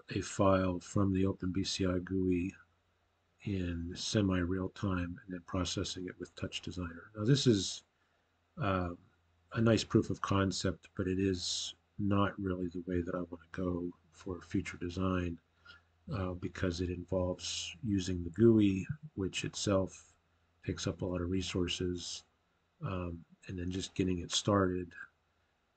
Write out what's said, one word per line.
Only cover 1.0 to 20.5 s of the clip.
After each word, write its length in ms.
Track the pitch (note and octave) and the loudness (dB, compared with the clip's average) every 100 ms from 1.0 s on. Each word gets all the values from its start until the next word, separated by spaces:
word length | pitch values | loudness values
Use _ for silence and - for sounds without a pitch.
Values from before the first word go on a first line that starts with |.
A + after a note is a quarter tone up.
| G2 | 4
the 140 | F#2 F#2+ | 4 2
Open 240 | G2 F#2 | 0 -2
B 140 | F#2+ | -2
C 200 | F#2+ - | -2 0
I 140 | F#2 F2+ | 0 0
gui 560 | F2+ F#2+ F#2 F2+ F#2+ - _ _ _ _ _ _ _ _ | -2 0 2 2 0 -6 _ _ _ _ _ _ _ _
in 480 | G#2+ F#2+ F2 E2+ E2+ F2 | -4 -2 -2 -4 -6 -6
semi-real 720 | - A2 G2 F#2 F2 F#2+ F#2 | 0 2 4 2 0 -2 -4
time 500 | - G2+ F#2 F2 F2+ | -4 -2 -2 -4 -8
and 100 | - | -10
then 60 | F2+ - | -12 -6
processing 580 | F#2+ F2 - F2+ F#2 F2+ | -4 -2 -2 -6 -6 -10
it 80 | - | -10
with 120 | F2+ - | -14 -8
Touch 260 | G2 - | -8 -8
Designer. 480 | - F2+ F2 E2+ - G#2+ | -8 -8 -8 -10 -14 -2
Now 80 | |
this 240 | G#2+ C#3 C3 | 2 4 6
is, 340 | G#2 F2 - - _ _ _ _ _ _ - | 4 2 -8 -16 _ _ _ _ _ _ -4
uh, 340 | G#2 F#2 F2+ F2 - _ _ _ - | 0 0 0 -6 -16 _ _ _ -8
a 60 | A#2+ | 2
nice 220 | A2+ G#2+ | 4 4
proof 280 | - A2+ - | 6 4 4
of 100 | F#2 | -2
concept, 720 | - G2 F#2+ F2+ F#2+ E2 - - | 0 2 2 2 -2 -4 -8 -6
but 120 | F#2 | -2
it 100 | F#2 | 2
is 560 | G2 F2+ - - - - _ - | 2 0 -2 -4 -6 -12 _ -4
not 400 | G2+ G2+ G2 - | 2 2 2 0
really 300 | F#2+ F2+ F2+ | -2 -2 -4
the 160 | F2 F2 | -6 -2
way 140 | F2+ | -2
that 160 | F2 F2+ | 0 -4
I 60 | |
want 180 | F2 E2+ | -6 -12
to 180 | _ - | _ -4
go 300 | F2+ F2 F2 - _ | -2 -2 -4 -8 _
for 280 | - G2 F2 | -14 -10 -10
future 340 | - G2+ - E2+ | -4 -4 -4 -6
design, 640 | F2+ F2 F#2+ F#2 F2 E2+ _ _ - - _ _ - G#2+ | -6 -2 0 0 -2 -6 _ _ -20 -20 _ _ -8 -4
uh, 180 | F#2 | -4
because 460 | F2 F#2 - F#2 F2 | -4 -8 -2 -2 0
it 100 | F2+ | -2
involves 840 | F2+ F2 F#2+ F2+ F2+ - - - - | -4 -2 0 0 -2 -6 -8 -8 -6
using 400 | A2 G2+ F#2 F2+ | -2 0 0 -4
the 80 | F2 | -2
gui, 560 | E2+ A#2 A2 G2+ F#2+ F2 - - - | 6 8 10 6 4 -2 -8 -8 -6
which 280 | F#2+ - | -4 -4
itself 680 | - - G#2 G2 F#2 - - _ _ _ _ | -6 -4 2 2 0 -6 -20 _ _ _ _